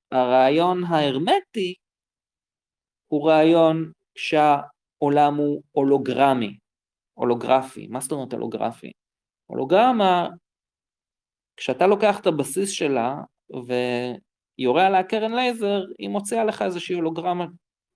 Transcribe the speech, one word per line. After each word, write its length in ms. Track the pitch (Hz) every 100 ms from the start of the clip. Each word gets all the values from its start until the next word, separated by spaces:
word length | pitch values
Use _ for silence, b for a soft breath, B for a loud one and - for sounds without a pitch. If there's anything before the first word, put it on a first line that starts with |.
| _
הרעיון 720 | 131 123 127 131 156 175 180
ההרמטי 880 | 175 160 143 135 190 381 - 226 180 185 _ _ _ _ _ _ _ _ _ _ _ _ _
הוא 220 | 151 156
רעיון 640 | 156 160 165 160 160 160 - _ -
שהעולם 1200 | - 156 151 143 - _ _ - 143 147 147 147
הוא 260 | 147 143 -
הולוגרמי, 880 | 143 139 139 131 120 139 127 104 101 _ _ _ _ _
הולוגרפי. 760 | - 123 120 - 135 131 110 104
מה 120 | 123
זאת 120 | -
אומרת 220 | 147 127
הולוגרפי? 580 | 113 117 110 110 117 - - _ _ _ _ -
הולוגרמה, 840 | 123 135 185 254 233 190 180 170 175 _ _ _ _ _ _ _ _ _ _ _ -
כשאתה 300 | - 123 185
לוקח 320 | 202 208 202
את 80 | 190
הבסיס 420 | 156 - 185 196
שלה 460 | - 151 131 117 143 - _ -
ויורה 1400 | 135 123 123 123 123 123 120 _ _ _ - 127 143 190
עליה 160 | 190
קרן 300 | 185 220 220
לייזר, 500 | 233 254 233 202 202 185 -
היא 120 | 202
מוציאה 340 | 202 202 226
לך 180 | 220 214
איזושהי 340 | 202 175 - 180
הולוגרמה 500 | 165 165 175 175 175 175 _ _ _